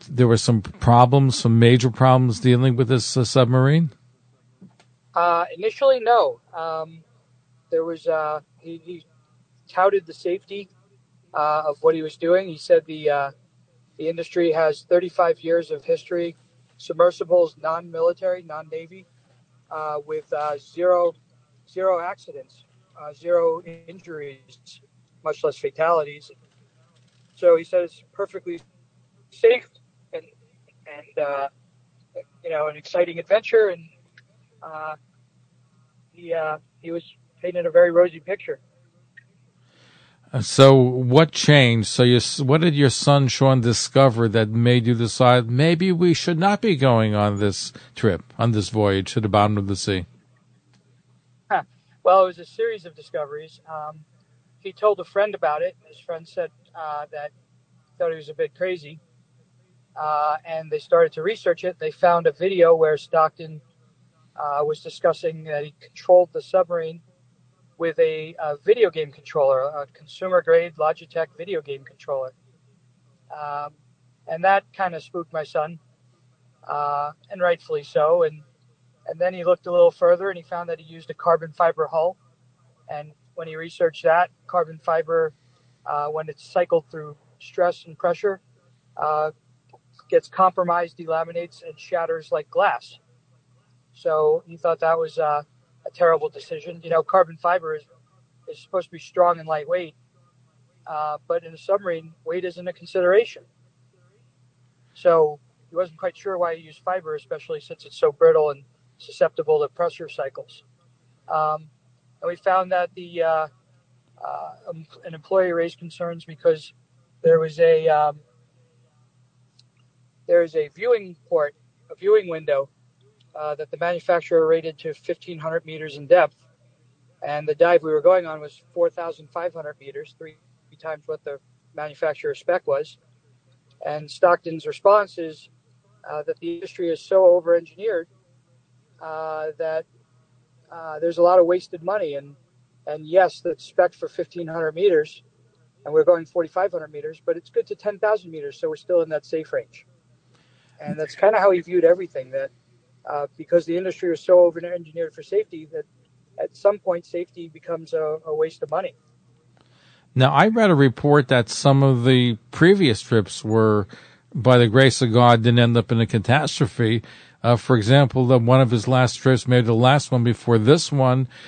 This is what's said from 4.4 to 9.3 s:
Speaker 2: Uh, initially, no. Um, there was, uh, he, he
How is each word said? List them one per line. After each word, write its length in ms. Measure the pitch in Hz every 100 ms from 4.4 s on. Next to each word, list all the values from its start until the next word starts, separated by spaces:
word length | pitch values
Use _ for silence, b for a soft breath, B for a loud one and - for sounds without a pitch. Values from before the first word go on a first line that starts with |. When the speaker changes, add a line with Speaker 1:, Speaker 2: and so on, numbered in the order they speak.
| _ _ - _ _ _ _
Speaker 2:
Uh, 340 | 175 175 170 175 170
initially, 400 | 214 - 269 262
no. 420 | 226 240 151 - _ 170
Um, 460 | 165 160 160 165 _ _ _ _ _ _ -
there 120 | 165
was, 220 | 165 165 -
uh, 360 | 160 151 151 147 _
he, 180 | 165 165
he 260 | 170 175 _ _ _